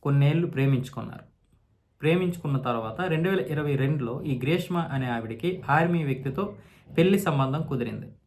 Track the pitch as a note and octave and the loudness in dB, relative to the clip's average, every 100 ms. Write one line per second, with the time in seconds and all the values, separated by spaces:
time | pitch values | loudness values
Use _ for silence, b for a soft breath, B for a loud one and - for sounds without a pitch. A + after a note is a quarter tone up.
0 | - C#3+ C#3+ D#3+ E3+ C3+ C#3 C3 - - | 2 4 4 4 0 0 2 2 0 -8
1 | A2 G#2 - _ _ _ _ _ _ _ | -10 -12 -20 _ _ _ _ _ _ _
2 | D3 F3 F#3 E3+ D3+ C3+ C3 A#2 A2 A2+ | 2 2 2 -4 -2 -2 0 -2 -4 -4
3 | F3+ D#3+ F3 F#3+ - D3 D3 C3+ C3+ D3+ | -2 0 2 0 0 -2 0 0 0 0
4 | A#2+ A#2+ D3+ B2+ C3+ E3 E3+ F3 D#3+ C#3 | -2 -4 -4 -2 0 0 0 -2 -2 -2
5 | B2+ A#2 A2 C3+ E3+ F3+ - C#3+ E3+ E3+ | -2 -4 -4 -4 -4 -4 2 2 4 2
6 | D3 C3 C#3 D#3 G#3 - B B B - | 0 -2 -4 -4 -6 -8 B B B 4
7 | F3+ G3 F3+ C#3+ C3 C#3+ D#3+ B2+ A#2 G#2+ | 4 4 2 2 2 0 -2 -4 -4 -6
8 | G#2+ - | -12 -18